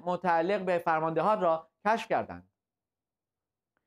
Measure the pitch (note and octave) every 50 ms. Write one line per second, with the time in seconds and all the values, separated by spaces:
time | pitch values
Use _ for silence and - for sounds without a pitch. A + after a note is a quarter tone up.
0 | D#3+ F3 F3+ F3+ - F#3 E3 E3 E3 F3+ G3+ G#3 F#3+ F#3 F3+ E3+ F3 F3 D#3+ D#3
1 | D#3 E3 E3 D#3+ D#3 G3+ G#3+ G3+ F#3 E3+ D#3+ D#3+ - _ _ _ - G#3 A3+ A3
2 | A3 - E3+ B2+ G#2+ F#2+ F2+ F2 F#2 _ _ _ _ _ _ _ _ _ _ _
3 | _ _ _ _ _ _ _ _ _ _ _ _ _ _ _ _ _